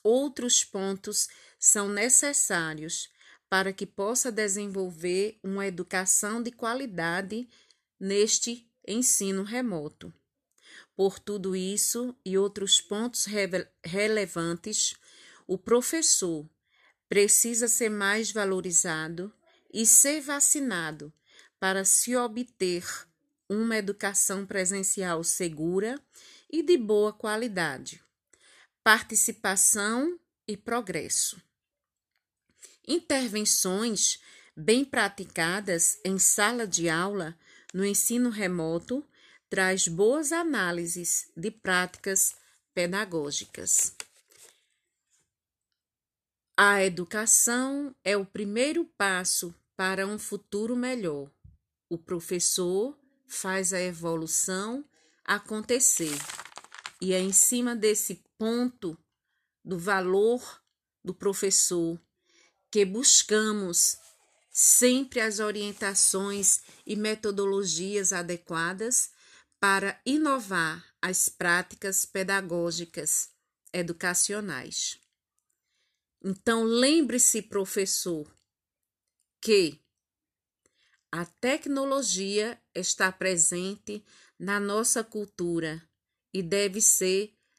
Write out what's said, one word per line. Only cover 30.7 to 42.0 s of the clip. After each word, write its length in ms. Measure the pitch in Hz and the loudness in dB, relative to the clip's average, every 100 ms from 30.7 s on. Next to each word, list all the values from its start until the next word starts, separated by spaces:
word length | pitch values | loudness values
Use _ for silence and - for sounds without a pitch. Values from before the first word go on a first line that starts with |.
| 233 196 165 95 - - - - _ _ _ _ _ _ _ _ _ _ _ - _ - | -4 -4 -6 -4 -2 -2 -6 -18 _ _ _ _ _ _ _ _ _ _ _ -20 _ -4
Intervenções 1300 | 339 - 269 240 208 208 - 185 190 233 202 - - - - - - | -2 0 0 0 0 2 2 2 0 0 0 0 -2 -8 -20 -20 -4
bem 280 | 151 240 | 2 4
praticadas 1160 | 277 247 202 - 180 - 165 196 190 170 - - | 2 0 -2 -4 -8 -2 -2 0 -2 0 2 0
em 140 | 185 190 | -2 2
sala 500 | - - 208 240 214 | 2 4 2 0 -2
de 220 | 165 170 | 0 0
aula 480 | 160 190 202 160 170 _ - - | 0 0 -4 -6 -10 _ -20 -10
no 140 | 185 202 | -4 0
ensino 440 | 196 - 233 247 | 0 2 2 0
remoto 760 | 214 185 180 160 170 - 262 - _ - - _ | 0 -2 -2 -2 -4 -4 -6 -6 _ -20 -20 _
traz 400 | 196 185 190 185 | 0 2 2 0
boas 440 | 165 214 294 294 | 4 4 4 2
análises 1000 | 330 339 240 180 175 170 175 170 - - - | -2 0 0 0 -2 -4 -6 -2 -2 -4 -8
de 140 | 202 | -8
práticas 840 | - 190 180 180 - | -4 2 2 2 -2